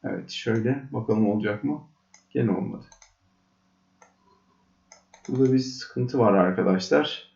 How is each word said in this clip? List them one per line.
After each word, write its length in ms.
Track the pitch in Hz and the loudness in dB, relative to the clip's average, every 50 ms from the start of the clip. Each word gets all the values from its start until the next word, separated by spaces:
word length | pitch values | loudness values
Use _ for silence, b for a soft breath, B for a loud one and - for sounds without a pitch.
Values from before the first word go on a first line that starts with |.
| _ | _
Evet, 260 | - 95 90 90 - | -6 -8 -6 -8 -10
şöyle 540 | - - - 117 113 113 110 120 127 135 - - - | -12 -8 -2 -2 -2 0 0 0 -2 -2 -4 -8 -8
bakalım 360 | 120 113 - 110 110 110 104 | -8 -2 0 2 2 2 2
olacak 360 | 104 104 - 104 104 104 - | 2 0 -2 -2 -4 -2 -4
mı? 180 | 143 151 147 - - _ _ _ _ _ - _ _ | -4 -4 -4 -8 -18 _ _ _ _ _ -20 _ _
Gene 200 | _ 135 120 110 | _ -2 0 0
olmadı. 340 | 92 87 95 - - - - - - _ - _ _ _ _ _ _ _ _ _ _ _ _ _ _ _ _ _ _ _ - _ _ _ _ _ _ _ _ _ _ _ _ _ _ _ _ _ - _ _ _ _ - _ - | 0 -2 -4 -6 -8 -12 -16 -20 -20 _ -20 _ _ _ _ _ _ _ _ _ _ _ _ _ _ _ _ _ _ _ -20 _ _ _ _ _ _ _ _ _ _ _ _ _ _ _ _ _ -20 _ _ _ _ -20 _ -8
Burada 240 | 127 127 135 131 131 | 0 2 4 4 4
bir 60 | 131 | 2
sıkıntı 600 | 127 - - - - - - 127 123 123 127 135 | 0 -2 -8 -12 -14 -10 -6 -6 -4 -2 0 2
var 160 | 117 107 98 | 4 4 6
arkadaşlar. 960 | 98 90 90 95 92 - 95 92 92 - - - 147 151 - - - - _ _ | 6 4 4 2 0 2 2 2 0 0 2 2 2 2 2 -4 -8 -12 _ _